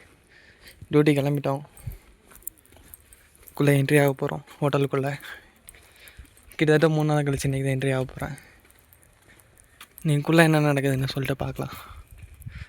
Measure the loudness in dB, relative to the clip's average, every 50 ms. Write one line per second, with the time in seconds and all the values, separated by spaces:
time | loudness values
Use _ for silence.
0 | -20 -20 _ _ _ _ -20 -20 _ _ -20 _ -20 -20 -20 -20 -6 0 2 4
1 | 4 4 4 2 2 0 0 -2 -2 -2 -4 -4 -8 -14 -20 -16 -16 -16 -16 -16
2 | _ _ -20 _ _ -20 -20 -18 -18 -20 _ _ _ _ -20 -20 -20 -20 -20 -20
3 | _ _ -20 _ _ _ _ _ -20 -10 -4 0 2 4 4 4 4 4 4 4
4 | 4 4 0 -2 -6 -6 -8 -8 -12 -14 -8 -4 -2 0 0 0 -2 -2 -2 -4
5 | -4 -4 -6 -8 -12 -16 -18 -20 -20 _ _ _ _ -20 -20 -20 -20 -20 _ -20
6 | -20 -20 -20 -20 -20 -20 _ _ _ -10 -4 0 2 4 4 4 4 4 2 2
7 | 0 2 0 0 0 0 -2 -2 -2 -2 -2 -2 -2 -2 -2 -2 -2 -2 -2 -2
8 | -4 -6 -8 -10 -10 -10 -10 -14 -18 -20 -20 -20 _ _ _ _ _ _ _ _
9 | _ _ _ _ _ _ -20 _ _ _ _ _ -20 _ _ -20 -20 -20 -14 -6
10 | -2 0 0 0 0 2 4 6 6 6 4 2 2 2 0 0 0 -2 -2 -2
11 | -4 -4 -4 -6 -6 -6 -6 -6 -6 -8 -6 -8 -8 -10 -10 -14 -18 -20 -20 -20
12 | -20 -20 -20 -20 -20 -20 -20 -18 -18 -18 -16 -18 -20